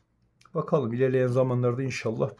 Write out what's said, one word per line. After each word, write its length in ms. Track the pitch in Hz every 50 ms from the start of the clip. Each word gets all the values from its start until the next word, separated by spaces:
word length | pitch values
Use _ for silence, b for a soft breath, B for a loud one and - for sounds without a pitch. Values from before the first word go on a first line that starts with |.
| b b _ _ _ _ _ _ _ _ -
Bakalım 380 | 165 151 - 175 156 127 110
ilerleyen 360 | 117 123 131 131 131 131 127 127
zamanlarda 540 | 120 131 131 131 123 123 120 120 120 127
inşallah 480 | 135 131 117 - - 113 113 131 139 131 - -